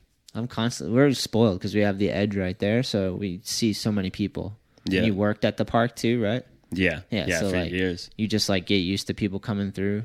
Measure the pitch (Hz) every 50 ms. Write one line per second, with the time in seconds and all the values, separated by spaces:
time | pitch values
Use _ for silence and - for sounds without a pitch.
0 | _ _ _ _ _ - _ 110 113 120 - - 113 117 117 - 67 78 107 123
1 | 143 147 131 - - - - 107 117 113 92 90 - 101 92 107 104 104 98 95
2 | 104 95 - 87 101 107 101 101 95 90 92 - - 101 107 120 127 - - 107
3 | 95 92 90 101 101 101 87 92 - - - - - 113 101 - - 117 107 104
4 | 92 92 - - 107 95 - - 85 95 104 - _ _ _ _ _ - 95 92
5 | 98 113 101 92 104 104 104 - - 110 101 - 110 - - 117 117 120 - -
6 | - 117 117 123 113 101 110 123 - - - _ _ _ - 92 95 87 80 87
7 | 95 _ - 104 - - 90 82 104 98 92 90 87 82 85 92 92 92 87 87
8 | - - - - 110 104 107 107 - - 104 95 87 - 101 98 90 87 98 98
9 | - - 95 - 113 101 92 98 - - 107 101 101 98 95 - 95 101 101 104